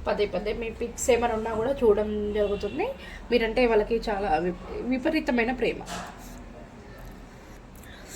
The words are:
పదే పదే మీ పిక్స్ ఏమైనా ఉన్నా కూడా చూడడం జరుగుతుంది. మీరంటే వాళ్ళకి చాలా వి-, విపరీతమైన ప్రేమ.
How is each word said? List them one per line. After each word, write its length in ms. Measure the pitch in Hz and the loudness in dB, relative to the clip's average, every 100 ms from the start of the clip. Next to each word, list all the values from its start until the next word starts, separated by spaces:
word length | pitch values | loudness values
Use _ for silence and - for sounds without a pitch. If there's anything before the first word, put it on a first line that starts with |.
| - | -2
పదే 180 | 202 202 | 2 2
పదే 280 | 180 208 | 0 -2
మీ 160 | 233 226 | -4 -4
పిక్స్ 400 | - 233 - - | -4 -6 0 4
ఏమైనా 260 | 233 240 220 | 4 4 0
ఉన్నా 180 | 226 | -2
కూడా 180 | 220 240 | 0 0
చూడడం 640 | 277 233 208 214 214 208 | 4 6 6 4 0 0
జరుగుతుంది. 540 | 208 202 202 208 262 480 554 - - - | 2 2 2 -2 -2 -4 -4 -10 -12 0
మీరంటే 360 | 233 226 240 240 | 2 4 4 6
వాళ్ళకి 340 | 220 208 226 226 | 6 4 0 0
చాలా 280 | 202 202 156 | -2 2 2
వి-, 440 | 180 175 - - | 2 -2 -8 -6
విపరీతమైన 720 | 240 262 311 311 - 240 226 | -2 0 2 2 2 4 2
ప్రేమ. 300 | 247 202 - - - - - - - - - - - - - - - - - - - - - - - - | 2 0 0 -6 -8 -8 -12 -14 -14 -14 -14 -16 -16 -16 -14 -14 -14 -16 -18 -18 -18 -18 -18 -16 -16 -14